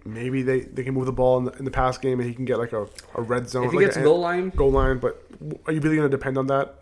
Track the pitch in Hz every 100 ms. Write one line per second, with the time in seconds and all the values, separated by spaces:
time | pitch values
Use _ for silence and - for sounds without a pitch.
0 | 107 110 127 135 127 131 - 131 127 131
1 | 127 123 127 127 123 - 135 135 127 131
2 | 135 123 120 117 127 117 117 110 101 -
3 | - - 113 123 123 127 123 170 - -
4 | 147 175 175 180 185 147 139 135 131 123
5 | 123 - - - 151 - 160 156 156 156
6 | 143 135 135 135 135 139 139 -